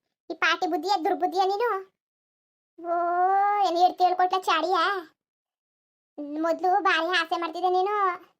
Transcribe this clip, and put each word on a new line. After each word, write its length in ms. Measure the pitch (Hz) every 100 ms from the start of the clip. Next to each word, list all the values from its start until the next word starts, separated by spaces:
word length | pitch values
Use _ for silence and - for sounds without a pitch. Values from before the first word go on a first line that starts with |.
| _ _ -
ಈ 20 |
ಪಾಟಿ 340 | 330 330 339 359
ಬುದ್ಧಿಯ, 240 | 339 359 392 320
ದುರ್ಬುದ್ಧಿಯ 360 | 285 349 349
ನೀನು. 520 | 381 403 480 381 381 _ _ _ _ _ _ _ _ -
ಓ, 100 | 339 349 339 349 370 392 403 415 370
ಏನ್ 100 | 349
ಹೇಳ್ತಿ 260 | 359 370
ಹೇಳ್ಕೊಟ್ಲ 340 | 359 359 370 381
ಚಾಡಿಯ? 360 | 381 330 339 370 349 392 311 _ _ _ _ _ _ _ _ _ _ - 294 302
ಮೊದ್ಲು 420 | 330 320 359 392
ಭಾರಿ 240 | 381 330 320
ಆಸೆ 300 | 359 330 349
ಮಾಡ್ತಿದ್ದೆ 320 | 339 330 370
ನೀನು. 460 | 370 381 415 381 349 -